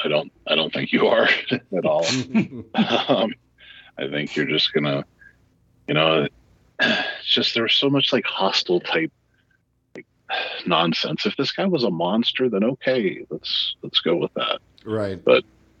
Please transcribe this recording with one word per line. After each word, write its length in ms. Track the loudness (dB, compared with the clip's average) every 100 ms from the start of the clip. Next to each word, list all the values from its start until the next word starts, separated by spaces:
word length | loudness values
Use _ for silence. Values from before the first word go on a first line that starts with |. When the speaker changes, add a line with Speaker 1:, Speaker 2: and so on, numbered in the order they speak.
Speaker 1:
I 40 | 0
don't, 240 | -2 -2 -10 -4
I 80 |
don't 180 | -2 -2
think 200 | -4 -2
you 140 | 2 4
are 220 | 4 4 2 -2
<laughs> 260 | -6 -4 -2
at 80 | 0
all. 180 | 2 0
Speaker 2:
<laughs> 40 | -2 0 0 0 -4 -6
Speaker 1:
Um, 600 | -2 0 0 2 0 0 -4 _ _ -20 -20 -18 -10
I 100 | -6
think 260 | -4 -4
you're 120 | -2 -2
just 260 | 0 0
gonna, 320 | 0 0 -2 -4 _ -20 _ _ _ _ _ -2
you 80 |
know, 320 | 2 4 4 0 -4 _
<sighs> 280 | _ _ -2
it's 440 | 0 0 -4 -6 -2
just, 280 | 0 0
there 80 | 0
was 100 | 2
so 140 | 2 4
much, 220 | 2 2
like, 120 | 0
hostile 560 | 0 -2 0 0 0 0
type, 320 | 0 -2 -2 _ _ _ _ _ _ _ _
like, 120 | -20 -20 _ -8
<sighs> 360 | -6 -6 -6 0
nonsense. 580 | 2 2 0 -4 -4 -4
If 100 | -2
this 160 | -4
guy 140 | -2 0
was 180 | 0
a 60 | 0
monster, 580 | 0 0 0 0 0 0
then 160 | 2
okay, 600 | 0 0 0 0 0 -4 -10
let's, 460 | -10 -4 -4 -4 -6
let's 180 | -4 -2
go 160 | 0 0
with 160 | 0
that. 240 | -2 -2 -4 _ _
Speaker 2:
Right. 380 | -6 -2 -2 0
Speaker 1:
But 220 | 4 4 4 _ _ _